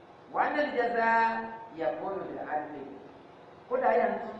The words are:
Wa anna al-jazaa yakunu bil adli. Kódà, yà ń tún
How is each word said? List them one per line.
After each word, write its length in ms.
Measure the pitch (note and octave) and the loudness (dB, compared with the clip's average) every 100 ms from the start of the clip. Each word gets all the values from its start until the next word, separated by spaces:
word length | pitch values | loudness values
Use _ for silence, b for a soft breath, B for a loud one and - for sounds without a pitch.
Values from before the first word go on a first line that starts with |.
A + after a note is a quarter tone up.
| - - - | -20 -20 -6
Wa 120 | D3 | -2
anna 180 | B3 D4 | 0 2
al-jazaa 640 | D4 A#3+ A#3+ A#3 A3+ A3+ A3+ A3+ A3+ - - | 0 2 0 2 4 4 4 0 -6 -10 -12
yakunu 500 | D#3+ D#3 - F#3+ F#3+ | -4 -2 -2 -4 -4
bil 180 | E3+ C#3 | -6 -8
adli. 420 | D3 D3+ D3+ D3 C3+ - - - - - - - | -4 -4 -4 -8 -12 -14 -16 -20 -20 -20 -20 -18
Kódà, 260 | - B3+ - | -4 2 4
yà 140 | A#3+ G#3 | 6 4
ń 80 | G3+ | 2
tún 200 | - - | -4 -10